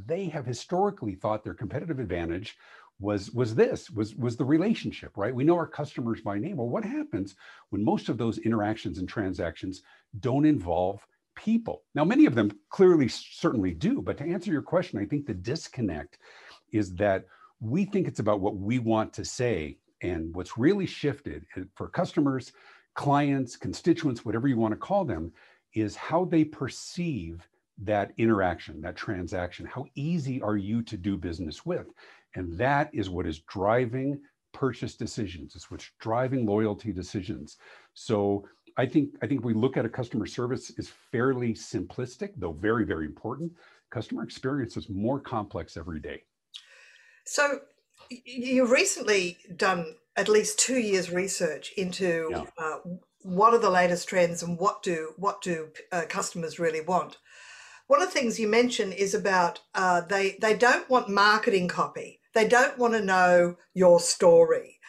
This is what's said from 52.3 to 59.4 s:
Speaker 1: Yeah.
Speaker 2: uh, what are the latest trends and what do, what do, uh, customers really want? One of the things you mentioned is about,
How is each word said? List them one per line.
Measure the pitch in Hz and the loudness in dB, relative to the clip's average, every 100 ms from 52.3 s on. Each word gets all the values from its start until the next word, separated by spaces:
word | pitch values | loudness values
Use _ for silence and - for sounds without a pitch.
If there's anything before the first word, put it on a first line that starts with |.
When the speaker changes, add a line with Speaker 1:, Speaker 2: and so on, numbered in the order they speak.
Speaker 1:
Yeah. | 165 - - | -6 -8 -8
Speaker 2:
uh, | 160 147 175 180 _ _ | -6 -6 -10 -14 _ _
what | 190 180 220 | -4 4 6
are | 233 | 8
the | 202 | 6
latest | 185 180 175 - | 6 4 2 0
trends | 190 170 175 | 2 2 2
and | 170 165 | -6 -2
what | 196 - | 0 0
do, | 196 165 156 - | -2 -4 -4 -4
what | 196 - | -4 -4
do, | 185 160 156 - - | -4 -6 -6 -14 -8
uh, | 180 160 | -6 -4
customers | 190 - 180 160 156 | -4 -6 -6 -8 -2
really | 170 156 | -2 -2
want? | 156 180 151 - _ - - - - - - | 0 0 -2 -10 _ -20 -20 -20 -20 -8 2
One | 285 | 4
of | 370 | 4
the | |
things | 302 240 185 | 0 0 0
you | 214 | 2
mentioned | 226 240 - 196 | 4 4 2 -2
is | 185 196 | 0 0
about, | 220 190 185 | 0 2 4